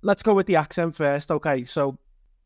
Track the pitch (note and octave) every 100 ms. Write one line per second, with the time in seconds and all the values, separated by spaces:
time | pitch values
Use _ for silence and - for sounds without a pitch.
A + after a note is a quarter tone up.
0 | G3 G3+ - G3+ F#3+ E3+ D3+ - E3 D3+
1 | D3 C#3+ - D3+ D#3 C#3 B2 - C#3 C3+
2 | _ _ _ _